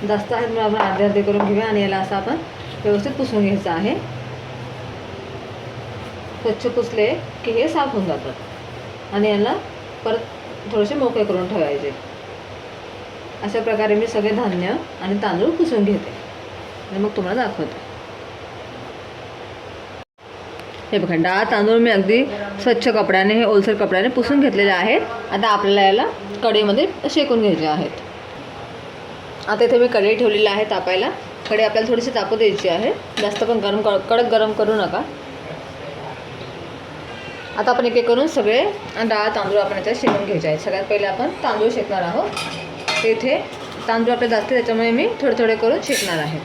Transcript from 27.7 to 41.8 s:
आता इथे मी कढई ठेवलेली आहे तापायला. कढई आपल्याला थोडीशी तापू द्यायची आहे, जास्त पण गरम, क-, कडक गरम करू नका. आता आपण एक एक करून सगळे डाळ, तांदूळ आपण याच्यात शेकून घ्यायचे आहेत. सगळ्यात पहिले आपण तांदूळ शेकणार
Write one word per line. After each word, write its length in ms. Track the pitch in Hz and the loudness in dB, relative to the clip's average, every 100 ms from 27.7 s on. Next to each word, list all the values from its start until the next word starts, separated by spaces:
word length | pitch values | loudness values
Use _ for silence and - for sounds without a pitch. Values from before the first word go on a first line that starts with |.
| 156 - - - - - - - - - - - - - - - - - | 0 -2 -6 -12 -14 -14 -14 -14 -14 -14 -14 -14 -14 -14 -14 -14 -12 -4
आता 160 | 208 | 2
इथे 140 | 233 247 | 4 6
मी 100 | 240 | 6
कढई 280 | 233 202 220 | 4 4 4
ठेवलेली 300 | 240 208 214 | 4 4 2
आहे 180 | 202 | 2
तापायला. 460 | 214 190 185 185 247 359 - - - | 0 0 0 0 0 -4 -10 -12 -2
कढई 140 | 214 | 2
आपल्याला 260 | 220 226 226 | 4 2 2
थोडीशी 200 | 240 240 233 | 2 2 -2
तापू 200 | 185 214 | 0 4
द्यायची 340 | 220 180 185 | 4 4 0
आहे, 240 | 170 233 440 - - | 2 0 -2 -6 -2
जास्त 220 | 202 208 | -2 0
पण 140 | 220 226 | 0 2
गरम, 240 | 202 208 | 2 0
क-, 280 | 214 196 - | 2 2 2
कडक 160 | 226 233 | 2 4
गरम 200 | 226 220 | 4 2
करू 220 | 214 214 | 2 2
नका. 280 | 220 180 190 294 - - - - - - - - - - - - - - - - - - - - - - - - - | 2 0 -2 -4 -10 -12 -12 -12 -12 -12 -12 -12 -10 -12 -12 -12 -12 -12 -12 -12 -14 -14 -14 -12 -12 -12 -12 -10 0
आता 140 | 214 | 2
आपण 140 | 240 240 | 4 4
एक 120 | 233 | 4
एक 100 | 233 | 4
करून 200 | 240 311 | 4 4
सगळे 380 | 285 208 233 392 392 - - 226 | 2 4 4 2 -2 -10 -4 0
डाळ, 240 | 214 214 214 | 2 0 0
तांदूळ 240 | 190 208 | 2 2
आपण 180 | 196 196 | 2 0
याच्यात 180 | 190 247 | -2 0
शेकून 300 | 254 202 202 | 2 0 0
घ्यायचे 220 | 180 160 | 0 0
आहेत. 120 | 156 | 0
सगळ्यात 240 | - 190 | 0 -2
पहिले 240 | 196 208 196 | 0 0 2
आपण 220 | 185 277 | 0 -2
तांदूळ 400 | - - 214 220 | -2 -2 2 2
शेकणार 320 | 240 | 2